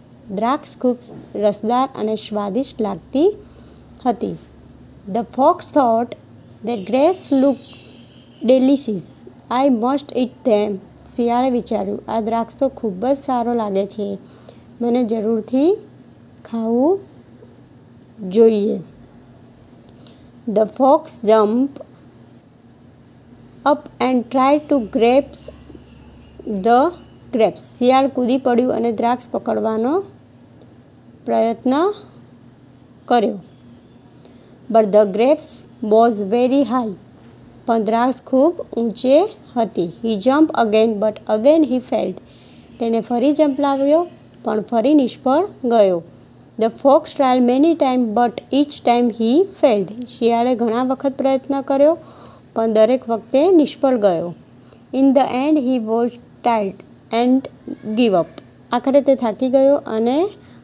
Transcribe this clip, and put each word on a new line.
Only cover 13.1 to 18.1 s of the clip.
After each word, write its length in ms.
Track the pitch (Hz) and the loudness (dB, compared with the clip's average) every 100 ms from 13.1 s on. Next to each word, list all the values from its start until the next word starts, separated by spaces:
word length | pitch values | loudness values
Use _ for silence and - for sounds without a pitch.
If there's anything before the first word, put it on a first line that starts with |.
| 277 | -4
સારો 360 | - 247 233 | -4 -4 -2
લાગે 320 | 240 208 196 202 | -4 -2 -4 -4
છે, 320 | 214 202 196 - - - - - - | -6 -8 -10 -14 -20 -20 -20 -20 -6
મને 220 | 240 247 | -2 0
જરૂરથી 720 | 233 226 208 226 214 254 320 427 - - - - - - - | -2 -2 -2 -4 -2 0 0 0 -6 -20 -20 -20 -20 -20 -12
ખાવું 540 | 226 226 233 294 392 - - - - - - - - - - - | -6 -2 0 0 0 -6 -20 -20 -20 -20 -20 -20 -20 -20 -20 -20